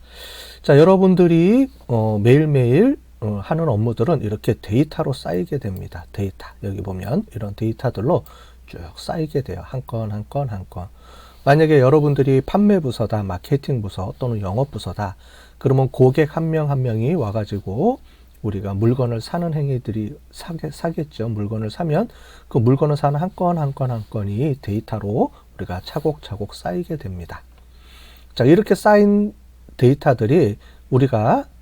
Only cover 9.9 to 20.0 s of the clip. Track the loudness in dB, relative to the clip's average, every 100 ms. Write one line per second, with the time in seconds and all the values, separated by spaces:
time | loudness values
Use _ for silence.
9.9 | -8 -6 -8 -8 -8 -6 -8 -12 -14 -14
10.9 | -16 -20 -20 -20 -4 2 4 6 6 6
11.9 | 6 4 2 2 2 2 2 4 2 0
12.9 | -4 -4 -2 -4 -8 -4 -4 -2 -4 -4
13.9 | -8 -8 -6 -6 -4 -4 -4 -4 -6 -10
14.9 | -6 -8 -8 -20 -20 -20 -4 0 2 0
15.9 | 4 4 4 0 -2 -2 -2 -2 -2 -2
16.9 | -2 -2 -2 -2 -4 -6 -8 -6 -2 -2
17.9 | -2 -8 -20 -20 _ -8 -6 -6 -2 0
18.9 | 0 -2 -4 -6 -6 -4 -4 -4 -4 -6
19.9 | -6